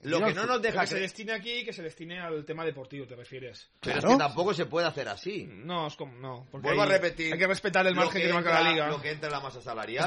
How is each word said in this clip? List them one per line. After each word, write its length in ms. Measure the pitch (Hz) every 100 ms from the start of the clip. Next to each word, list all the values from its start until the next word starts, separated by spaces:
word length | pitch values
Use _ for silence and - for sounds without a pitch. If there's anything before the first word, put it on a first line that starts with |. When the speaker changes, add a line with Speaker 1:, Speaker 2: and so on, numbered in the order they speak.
Speaker 1:
Lo 140 | 135 165
Speaker 2:
Dinero 20 |
Speaker 1:
que 60 |
Speaker 2:
al 100 | 214
Speaker 1:
no 60 | 170
Speaker 2:
club. 100 | 226
Speaker 1:
nos 80 | 247
deja 100 | 220
Speaker 3:
Pero 80 | 180
que 60 | 175
se 80 | 160
Speaker 1:
cre- 40 |
Speaker 3:
destine 300 | 190 - 214
aquí, 300 | 220 208 240 226
que 60 |
se 80 | 185
destine 380 | 165 - 165 175
al 240 | 170 156 147
tema 180 | 156
deportivo, 420 | 165 139 127 139 123
¿te 80 | 120
refieres? 520 | 120 131 127 113 - _
Speaker 1:
Pero 200 | - 131
Speaker 2:
Claro. 80 | 160
Speaker 1:
es 60 |
que 40 | 262
tampoco 360 | 147 - 185
se 100 | 160
puede 220 | 156 151 170
hacer 220 | 143 117
así. 360 | 101 180 202 92
Speaker 3:
No, 380 | 92 135 175 151
es 60 |
como, 200 | - 143
no, 340 | 123 131 123 131
porque 160 | 139 139
Speaker 1:
Vuelvo 160 | -
a 20 | 196
Speaker 3:
hay, 40 |
Speaker 1:
repetir, 420 | 190 175 160 165
Speaker 3:
hay 60 | 160
que 80 | 185
respetar 400 | 190 208 185 185
el 80 |
Speaker 1:
lo 60 | 180
Speaker 3:
margen 200 | 175 190
Speaker 1:
que 40 | 170
Speaker 3:
que 60 |
marca 160 | 175 170
la 80 | 165
Speaker 1:
entra, 140 | 165
Speaker 3:
liga. 160 | 160 151
Speaker 1:
lo 120 | 151
que 100 | 139
entra 160 | 151 151
en 40 |
la 80 | 143
masa 200 | 135 127
salarial. 400 | 117 113 107 120